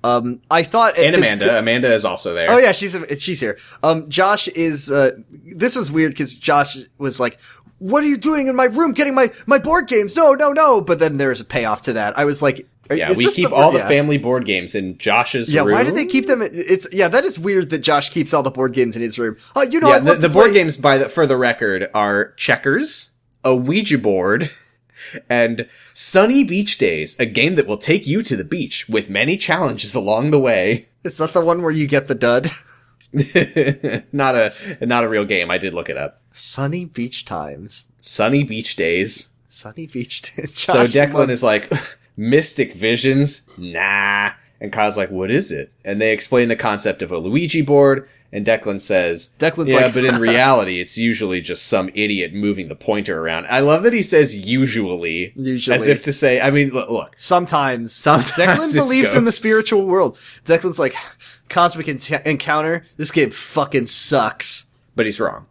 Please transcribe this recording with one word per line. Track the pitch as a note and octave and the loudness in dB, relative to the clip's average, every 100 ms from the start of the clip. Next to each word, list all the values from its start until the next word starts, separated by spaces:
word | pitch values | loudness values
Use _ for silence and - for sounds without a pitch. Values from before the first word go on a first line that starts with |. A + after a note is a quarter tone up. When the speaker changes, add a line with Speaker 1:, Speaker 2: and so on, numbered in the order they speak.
Speaker 1:
Um, | A#2+ B2 A#2+ B2 _ | 2 0 -2 -8 _
I | D#3+ | 0
thought, | E3 A3+ A3+ E3+ | 2 2 2 4
Speaker 2:
And | D3 | 4
Speaker 1:
'cause | - | 4
Speaker 2:
Amanda. | A2+ G#2 G2 A#2 | 2 2 2 2
Amanda | A2+ A#2+ B2 | 2 0 2
is | A2+ G2+ | 2 0
also | F2+ G2 | -4 -4
there. | E2+ E2 | -2 4
Speaker 1:
Oh, | A#3+ | 6
yeah, | B3 | 6
she's, | F#3 G3 F3+ E3 C#3+ | 2 -4 -8 -8 -8
she's | - D#3 | -6 -4
here. | A#2 - - - | -4 -6 -12 -4
Um, | D3+ E3 D3+ | 0 0 -2
Josh | D3 F#3 G#3 - | 0 2 2 -2
is, | D#3+ E3 D3 C#3+ | -4 -2 -2 -2
uh, | C#3+ C3+ - - - E3 | 2 2 0 -16 -20 -20
this | F3 A#3 B3+ | -4 0 0
was | D#3+ | -2
weird | D#3 D#3 - | 0 0 0
'cause | C#3 | -8
Josh | - - D3 C#3+ C3+ B2+ _ | -6 0 2 2 -6 -18 _
was | C#3 - | -6 -2
like, | B2 - - - _ _ | -4 -4 -20 -20 _ _
"What | F#3 C#4 | 0 0
are | D4+ | 2
you | C#4 | 0
doing | C#4+ D4+ C4+ | 0 0 0
in | B3+ | 2
my | B3+ | 2
room | A3+ E4 | 2 0
getting | A#3+ C#4+ | 2 0
my, | C4+ A#3+ - - | 2 2 0 0
my | C#4 | 0
board | D4 E4+ B3 | 2 0 2
games? | A#3 G3+ D4+ | 0 0 4
No, | D#4+ | 4
no, | C4+ D4 | 6 2
no." | C#4+ D#4 A#3 | 4 4 4
But | E3 E3 | 2 0
then | D#3+ C#3+ | 0 2
there's | C#3 A#2 | 0 -2
a | A2+ | -4
payoff | B2+ A2+ G#2+ | -4 -2 -2
to | - | -2
that. | A2 G#2 G#2+ | -2 -2 0
I | |
was | D3 C#3 | 0 2
like, | C#3+ B2+ - _ _ | 0 -2 -10 _ _
are, | D3+ | -4
Speaker 2:
Yeah, | D#3+ | 0
Speaker 1:
is | F#3 | 2
Speaker 2:
we | A3+ | 2
Speaker 1:
this | C4 | 2
Speaker 2:
keep | F3 | 0
Speaker 1:
the | C3+ | 6
Speaker 2:
all | |
Speaker 1:
board? | D3+ - | 6 4
Speaker 2:
the | |
Speaker 1:
Yeah. | G2 | 2
Speaker 2:
family | C#3+ D3 C#3+ | 2 2 0
board | A#2 B2+ A2 | 0 -2 0
games | F#2+ F2 | -4 -2
in | G#2+ F#2+ F2+ | -6 -6 -6
Josh's | - G#2+ A#2+ B2+ A#2 | 0 0 0 -4 -2
Speaker 1:
Yeah, | D3+ | 0
why | G#2+ G#2+ | 2 2
do | B2+ | 2
they | G3 | 0
Speaker 2:
room? | F4 | 0
Speaker 1:
keep | C4+ C4 | -2 0
them? | B3+ | -2
It's, | G#3 E3 D#3+ F#3+ - | -2 -6 0 0 0
yeah, | F#3 F#3 | 0 2
that | A3 F#4 | 2 0
is | F#3+ | -4
weird | F3 G3 D#3 | -2 0 0
that | D3+ | -4
Josh | C3+ D3 C#3 | 0 0 0
keeps | F3 C#3+ | -4 0
all | D#3+ | 0
the | C3 | -2
board | C3 C3 | -2 -2
games | A#2+ A#2+ A2 | 0 -2 -2
in | |
his | A#2 A2+ | -8 -4
room. | A#2 G#2+ - - | -6 -6 -8 -2
Oh, | |
you | C4+ D#4 | 0 2
know, | D#4 | 4
Speaker 2:
Yeah, | C#4 | 4
Speaker 1:
I'd | C3+ | 4
Speaker 2:
the, | |
Speaker 1:
love | D#3+ | 2
Speaker 2:
the | E3 | 2
Speaker 1:
to | |
Speaker 2:
board | D#3 A3+ | 4 6
Speaker 1:
play | |
Speaker 2:
games, | G3+ E3 D3 | 4 2 0
by | C#3+ C3+ | 2 2
the, | C3+ | 0
for | - D3+ | 0 2
the | B2+ | 2
record, | B2 A2+ A2 F#2+ F#2+ | 2 0 -2 -2 -2
are | G#2+ G#2 G2+ G#2+ _ | 0 0 0 -2 _
checkers, | - A#2 C#3 D#3+ D#4 - - _ _ _ | -2 0 2 0 -2 -6 -8 _ _ _
a | C3 | 0
Ouija | B2+ B2 F#3 G#3 C#3+ | 2 2 -2 0 0
board, | G#2+ F#2+ F2+ A2 D#3+ - | 0 0 0 0 -2 -10
<laughs> | _ _ _ - - - _ | _ _ _ -20 -20 -20 _
And | A#2+ A#2 A2+ A2+ _ - | 0 2 0 -8 _ -16
Sunny | - - F#3+ G#3+ C4+ | -6 0 4 4 4
Beach | A3+ F3+ G#3 - | 2 0 -4 0
Days, | A2 D#2+ D#2 - | 0 0 -6 -4
a | A#2+ | -2
game | G#2 C#3+ F3 | 0 0 2
that | A#2 | 0
will | G#2 | -2
take | - E3+ - | 0 -2 0
you | F3 | -4
to | A#3 A2 | -2 -6
the | |
beach | F#2 F3+ - - - | -4 -6 -6 -10 -4
with | A2 G2 | -4 -2
many | G2 B2+ G3 | -2 0 -2
challenges | - E3 D#3+ G#2+ - B2+ | -2 -2 -2 -4 -6 -4
along | G2 A2 C#3+ | 0 0 2
the | D3+ | 2
way. | C3 G#2+ F#2 A#2 _ _ | 2 2 0 -2 _ _
Speaker 1:
Is | - - | -10 -4
that | D#3+ | -2
the | F#3 | 0
one | E3 F3 | 0 0
where | E3+ | 0
you | D#3 C#3+ | -2 0
get | C#3 C#3 | 0 0
the | A#2+ | -2
dud? | A#2 A#2+ E3 - | 2 0 0 -10
<laughs> | _ - _ _ _ | _ -20 _ _ _
Speaker 2:
<laughs> | C#3 C#3+ F3+ - - C3+ C#3+ C#3 A2 - | -4 0 0 0 0 0 0 -4 -6 -6
Not | C#3+ C3+ B2 | -2 0 2
a, | G#2+ - G3 E3 | 0 -2 -14 -8
not | A#2 A#2+ | 0 0
a | A2+ | 2
real | A2 G2+ | 0 0
game. | G2 E2+ | -2 0
I | F2+ | -2
did | F#2+ | -4
look | E2+ E2 | -8 -8
it | C2 | -8
up. | C#2+ _ _ | -8 _ _
Speaker 1:
Sunny | - - - C#3 E3+ F3 | -10 -8 -4 -4 -6 -10
Beach | - A#2+ - - | -10 -8 -8 -10
Times. | F2+ D2+ C#2+ G2+ - - _ | -10 -10 -14 -16 -16 -18 _
Speaker 2:
Sunny | - - G#2+ C#3+ | -10 -2 2 2
Beach | C#3+ A2 G#2+ - | 0 -6 -8 -4
Days. | E2 F2 G2+ - - _ _ | -2 0 -2 -4 -6 _ _
Speaker 1:
Sunny | - A2 A2+ D#3+ | -16 -16 -16 -12
Beach | B2+ A#2+ - | -10 -10 -10
Days. | - - D3 - | -10 -12 -12 -6
Speaker 2:
So | - E3 A#2+ | 0 2 4
Speaker 1:
Josh | |
Speaker 2:
Declan | B2 C#3+ | 4 2
Speaker 1:
loves | C#3+ C3+ | 2 0
Speaker 2:
is | B2 | 2
like, | B2 G#2+ - D3 - | 2 0 -2 -8 -8
<laughs> | - _ - | -20 _ -8
"Mystic | A2 C#3+ D#3+ - A2+ | 0 2 0 -4 -4
Visions? | F2 G#2+ C3+ C3+ C3+ C#3+ - _ - | -2 -2 0 2 2 0 -2 _ -18
Nah." | F3+ E2 G2 G2+ G2+ G2+ G2+ - _ _ | -12 -4 0 2 2 0 -2 -6 _ _
And | G#2 | -10
Kyle's | A2 G#2+ G#2 | 0 0 0
like, | F#2 | -4
"What | F#2+ F#2+ | -4 -2
is | C3 G3 | -2 -2
it?" | D2 - _ G2 | -8 -10 _ -8
And | G2+ | -2
they | A2 | 0
explain | G#2+ - B2+ A#2+ | 0 0 2 2
the | A2+ | 0
concept | A2+ G#2 G#2+ - | -2 -2 -4 -4
of | E2+ | -6
a | F2 | -6
Luigi | E2+ B2+ E3+ E3 | -2 -2 -2 -2
board, | C#3+ C#3+ C#3 C3+ C3+ _ _ | 2 4 6 2 -4 _ _
and | G2+ G#2 | -6 0
Declan | A2 A2 G2 | 0 -2 -8
says, | - F#2+ F2 E2+ - _ | -2 0 0 -4 -8 _
Speaker 1:
Declan's | D#3 E3 D3+ | -4 -2 0
Speaker 2:
"Yeah, | B2+ B2+ | 2 2
Speaker 1:
like, | |
Speaker 2:
but | B2 | 2
in | C3 A#2+ | 0 2
Speaker 1:
<laughs> | |
Speaker 2:
reality, | A#2 A#2 C3 B2+ G2 F2+ | 2 4 4 4 2 -4
it's | F2+ - | -6 -2
usually | A#2 A2 G#2 F#2 | -2 0 -2 -4
just | E2 F2 - | -4 -4 0
some | G#2+ F#2+ | 0 -2
idiot | - G#2+ G2+ E2+ | -4 -2 -2 -4
moving | F#2+ G#2 G2 E2 | -4 -4 -4 -8
the | - | -10
pointer | - G#2 G2+ E2 | -4 -4 -2 -6
around." | D#2+ E2 E2+ | -4 -6 -2
I | B2+ | 0
love | C#3+ D#3 | 2 4
that | G#3+ | 2
he | A#3 | 2
says | F#3+ E3+ C#3 G#2 | 2 4 4 0
"usually," | F#2+ B2+ C3+ A2 F#2+ F2 E2+ E2 F2+ B2 | -4 0 0 0 -4 -4 -4 -6 -8 -8
Speaker 1:
Usually. | C3 B2+ A#2+ B2 | -6 -6 0 0
Speaker 2:
as | C#3 | 2
if | C#3 | 0
to | - | 0
say, | C#3 C#3+ B2 | 0 2 2
I | C3+ | 2
mean, | C#3+ C#3 | 2 2
look, | B2+ - | -2 -4
look. | A2+ D2+ _ | -6 -6 _
Speaker 1:
Sometimes. | - F3+ F3 D#3 C#3 B2 A2+ | 0 0 2 -2 -2 -4 -6
Speaker 2:
Sometimes | - - D#3 - | -4 2 2 2
Speaker 1:
Declan | - F3+ F#3 D#4+ | 0 2 2 2
Speaker 2:
it's | D4 | 0
Speaker 1:
believes | C4+ C4 C4 C4+ | 2 2 4 4
in | |
the | A#3 | 2
Speaker 2:
ghosts. | - | 2
Speaker 1:
spiritual | A3 A3 G#3+ G#3+ G3 | 2 2 2 0 2
world. | F#3 D#3 - - - - | 2 0 -4 -20 -20 0
Declan's | E3 F3+ E3 | 0 0 -2
like, | C#3 - - - - - _ | -4 -4 -14 -20 -20 -20 _
"Cosmic | - F3 E3 D#3 | 0 0 0 -8
Ent-, | C3+ - D#3 D#3+ | -8 -6 -4 -2
Encounter, | D3 - D3+ D#3 E3+ _ - | -4 -2 -2 -2 -4 _ -8
this | D#3 | -2
game | E3 C3 | 0 0
fucking | - - - C#3+ C#3 A#2 | -2 -6 -4 -2 -2 0
sucks." | - - C#3+ A2 - - - - _ _ - | -2 0 0 0 -2 -2 -2 -4 _ _ -4
Speaker 2:
But | A2 | -4
he's | G2+ | -2
wrong. | G#2 G#2 - | -6 -6 -18